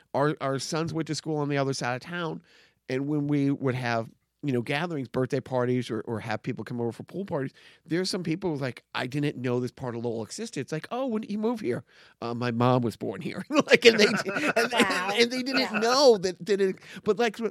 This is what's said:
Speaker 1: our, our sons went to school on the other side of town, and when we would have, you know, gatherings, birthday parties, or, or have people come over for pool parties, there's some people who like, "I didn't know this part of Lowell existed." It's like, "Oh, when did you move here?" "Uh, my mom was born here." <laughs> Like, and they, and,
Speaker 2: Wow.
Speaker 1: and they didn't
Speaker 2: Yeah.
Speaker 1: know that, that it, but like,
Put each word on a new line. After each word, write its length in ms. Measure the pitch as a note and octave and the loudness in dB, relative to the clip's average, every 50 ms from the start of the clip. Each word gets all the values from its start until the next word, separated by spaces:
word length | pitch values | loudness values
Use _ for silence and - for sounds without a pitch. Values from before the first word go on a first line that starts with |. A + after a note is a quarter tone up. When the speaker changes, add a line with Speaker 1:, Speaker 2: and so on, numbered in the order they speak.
| _ _ _ | _ _ _
Speaker 1:
our, 220 | C3 C#3+ D3 D#3+ - | 2 2 2 2 0
our 180 | - C3+ C3+ C3+ | -2 -2 -2 -2
sons 340 | - - - D#3 E3 E3 D#3 | -4 -4 -2 -2 -2 -2 -2
went 140 | D#3+ D#3 D3+ | -4 -4 -4
to 80 | D#3 | -4
school 220 | - - D#3+ D#3 D3+ | -6 -4 -4 -2 -2
on 120 | D3 C#3+ | 0 0
the 80 | D3 C#3+ | 2 0
other 160 | C#3 C3+ C3+ | 2 0 0
side 220 | - C3+ B2 B2 | -2 -2 -4 -4
of 60 | B2+ | -4
town, 400 | - - F3 F3 F3 D#3 - - - _ _ _ _ _ _ _ _ _ | -6 -8 -6 -6 -4 -4 -6 -8 -12 _ _ _ _ _ _ _ _ _
and 180 | C3 C3 C#3 C#3+ | -2 -2 0 0
when 200 | D3+ D3+ C#3+ C#3+ | 0 0 0 0
we 240 | D3 C#3+ C#3 C#3 | 2 2 2 2
would 240 | C#3+ - - C3+ B2 | 0 0 0 -2 0
have, 340 | B2+ B2+ A#2+ A#2 A#2 A2+ - - _ _ _ _ _ - | 0 0 0 0 -2 -2 -6 -10 _ _ _ _ _ -4
you 100 | C#3+ C3 | -2 0
know, 80 | B2 | 0
gatherings, 460 | A#2 - C#3+ C#3+ E3+ F3+ E3+ C#3+ C3 A2+ | 0 0 -2 -2 -2 -2 -4 -6 -6 -4
birthday 320 | - B2+ C3 A#2+ C#3+ C3 | -2 -2 0 0 0 -4
parties, 500 | B2+ - C3 B2+ B2 B2 B2+ B2+ A#2 - | -4 -2 -2 -2 0 2 0 0 -2 -2
or, 120 | A#2+ G#2+ | -6 -6
or 180 | - - A#2 G#2+ | -4 -4 -6 -6
have 240 | - A#2 G#2+ A2 - | -4 -4 -6 -6 -4
people 200 | C#3 A#2+ G#2 A2 | -6 -8 -8 -8
come 160 | - B2 A#2+ | -8 -6 -4
over 120 | A#2 A#2 | -4 -4
for 120 | A2 - G2 | -6 -8 -14
pool 220 | - - E3 G3 | -12 -10 -10 -8
parties, 260 | G3+ G#2 - C3 C3 - - - - - _ _ | -4 -4 -4 -4 -4 -8 -12 -20 -20 -20 _ _
there's 240 | - D3+ E3+ F#3 F#3 | -4 -2 -2 -2 -2
some 140 | - A3 F3 | -4 -4 -2
people 280 | E3+ D#3 - - C#3+ | -2 -4 -2 -2 -4
who 60 | D#3 C3+ | -4 -2
like, 260 | C#3 B2+ A#2 - - _ _ | -4 -6 -6 -8 -16 _ _
"I 140 | A2+ B2 C3 | -6 -4 -4
didn't 280 | B2 D3 C#3+ D3 - | -2 -2 -2 -2 -2
know 240 | B2+ B2 C3 B2 B2 | -2 -2 0 0 0
this 120 | B2 A#2+ | -2 -4
part 240 | - - C3+ B2 A2+ | -6 -8 -8 -8 -8
of 100 | A#2 A2+ | -6 -6
Lowell 180 | A#2+ A2 A2+ A2 | -4 -4 -4 -6
existed." 380 | - - - A3 A#3 - D#3 | -8 -8 -10 -10 -8 -8 -8
It's 100 | B2+ - | -8 -6
like, 160 | - D#3 - - | -8 -8 -8 -8
"Oh, 160 | A#3 A#3+ C4+ C4+ | -6 -6 -4 -2
when 140 | A3 A3 A3 | -2 -4 -4
did 80 | - | -4
you 80 | G3+ G#3+ | -6 -2
move 200 | G#3+ A3+ B3 A3 | -2 -2 -2 -2
here?" 240 | G#3+ - A#2 - B2 - _ - - - _ _ | -2 -4 -4 -4 -6 -10 _ -20 -20 -20 _ _
"Uh, 140 | - A#2 A#2+ | -6 -6 -4
my 160 | A#2 A#2+ B2 | -2 -2 -2
mom 320 | A#2 A#2 A#2+ B2+ B2+ B2+ A#2+ | 2 4 6 6 6 6 4
was 120 | A2+ G2+ | 0 -2
born 240 | - A#2 A2+ G2+ - | -4 -6 -6 -6 -6
here." 220 | - - - - F#3+ - | -6 -8 -8 -8 -8 0
<laughs> 160 | C#4 D4+ - | 2 2 6
Like, 180 | - - A#3 - | 6 4 8 8
and 140 | A#3+ A3 G#3 | 8 8 8
they, 60 | G#3 G#3+ A3 - - F#3 G3 - - - - | 4 4 4 0 -2 -2 -4 -2 -2 0 0
and, 160 | A3+ A#3 A#3+ | 0 0 0
Speaker 2:
Wow. 380 | A#3+ - A#3 F#3+ F#3 - F3+ G3 G3+ | 2 2 2 2 2 -2 -2 -2 2
Speaker 1:
and 160 | A#3 A#3+ A#3+ | 2 2 2
they 100 | B3 B3+ | 2 -2
didn't 300 | B3 C4 C4+ B3+ C4 - | -4 -2 0 0 0 0
Speaker 2:
Yeah. 80 | A3 G#3+ | 0 0
Speaker 1:
know 380 | A3 A#3 B3 C4+ D4+ C4 A#3 G3+ | 2 4 4 8 8 8 8 8
that, 260 | E3+ F#3 F3+ - F3 | 4 -2 -4 -4 -2
that 160 | E3 G3+ F#3+ | 0 2 2
it, 160 | G3 F#3+ F#3 - - - - F#3+ - | 2 0 0 -4 -10 -16 -18 -8 -2
but 140 | G#3 G#3 F3 | -2 0 2
like, 200 | A#3+ A#3 G#3 - A#3 G#3 | 2 0 0 -2 -6 -4